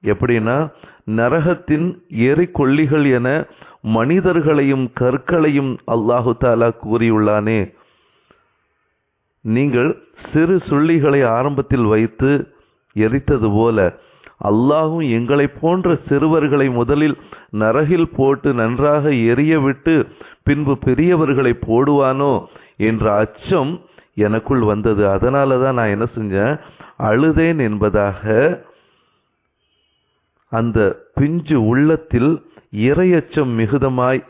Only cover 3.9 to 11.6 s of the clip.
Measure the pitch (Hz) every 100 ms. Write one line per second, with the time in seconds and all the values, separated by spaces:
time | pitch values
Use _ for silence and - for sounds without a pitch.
3.9 | 110 120 175 180 170 156 147 139 135 127
4.9 | - 123 131 - 170 156 139 135 120 -
5.9 | 117 110 120 120 117 127 113 117 113 110
6.9 | 113 113 110 107 107 104 113 92 _ _
7.9 | _ _ _ _ _ _ _ _ _ _
8.9 | _ _ _ _ _ 110 113 143 120 135
9.9 | - _ _ - 151 165 185 - 143 156
10.9 | 165 147 143 127 113 135 139